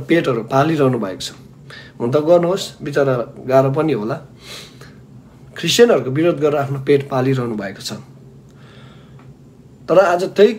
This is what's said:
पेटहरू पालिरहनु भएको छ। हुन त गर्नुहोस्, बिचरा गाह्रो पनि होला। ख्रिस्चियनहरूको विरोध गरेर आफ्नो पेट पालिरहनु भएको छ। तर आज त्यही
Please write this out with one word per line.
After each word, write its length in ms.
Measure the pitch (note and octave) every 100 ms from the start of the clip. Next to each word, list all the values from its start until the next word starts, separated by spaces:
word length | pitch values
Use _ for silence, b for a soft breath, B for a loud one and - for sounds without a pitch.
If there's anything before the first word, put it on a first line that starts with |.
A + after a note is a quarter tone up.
पेटहरू 380 | C3+ E3 C#3+ A#2 G#2+
पालिरहनु 480 | C3+ D3+ D#3 C3 B2
भएको 240 | G2 F2+
छ। 80 | - - - - - B B -
हुन 160 | A#2
त 40 | D3+
गर्नुहोस्, 640 | D3+ F3 E3+ F#3+ - -
बिचरा 320 | D3+ C#3+ C#3 B2 A2+ - -
गाह्रो 240 | C3 C3+
पनि 220 | C#3+ D#3
होला। 240 | A#2 G#2+ D#3 - - B B B B B B - - - - - -
ख्रिस्चियनहरूको 560 | E3 G3 A#3 D#3+ B2
विरोध 260 | C#3 E3+ D3+
गरेर 160 | D3+ D3
आफ्नो 200 | C3+ C#3
पेट 240 | C#3 C#3+ C3+
पालिरहनु 480 | C3+ C3 C3 A#2+ G#2+
भएको 240 | G2 F#2+
छ। 120 | - G#2+ - - - - - B B B B B B B - - - - - - -
तर 100 | E3
आज 360 | F#3 F3+ F#3 -
त्यही 180 | G#3+